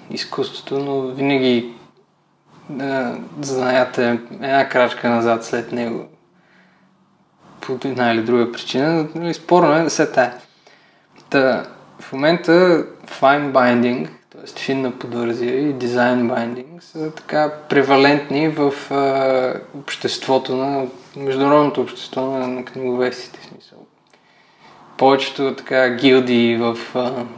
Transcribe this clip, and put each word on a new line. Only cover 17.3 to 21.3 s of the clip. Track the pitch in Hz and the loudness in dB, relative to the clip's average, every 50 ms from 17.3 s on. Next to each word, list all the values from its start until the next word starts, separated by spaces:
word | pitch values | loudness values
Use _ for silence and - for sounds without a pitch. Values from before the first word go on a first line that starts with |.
| 151 151 151 147 151 - - - | -2 0 0 -2 -4 -8 -6 0
превалентни | 147 143 135 135 139 135 139 143 147 147 147 - 139 147 160 156 | 2 2 4 4 4 6 6 6 4 2 0 -2 -2 0 0 0
в, | 151 151 143 139 135 - - - | 0 0 0 0 -2 -4 -6 -6
а, | 139 139 139 135 135 135 135 135 131 127 127 127 - - - - - 143 | -2 -2 0 0 0 0 0 2 2 0 0 -2 -4 -6 -10 -14 -16 -14
обществото | 139 - - - - 156 - - - - 131 131 127 - 127 | -12 -12 -8 -6 -6 -6 -6 -4 -2 0 0 0 0 -2 -4
на, | 131 135 139 139 135 131 127 - - - - - | -4 -2 -2 -2 -2 -4 -6 -8 -14 -20 -18 -14
международното | 139 139 135 | -8 -4 -2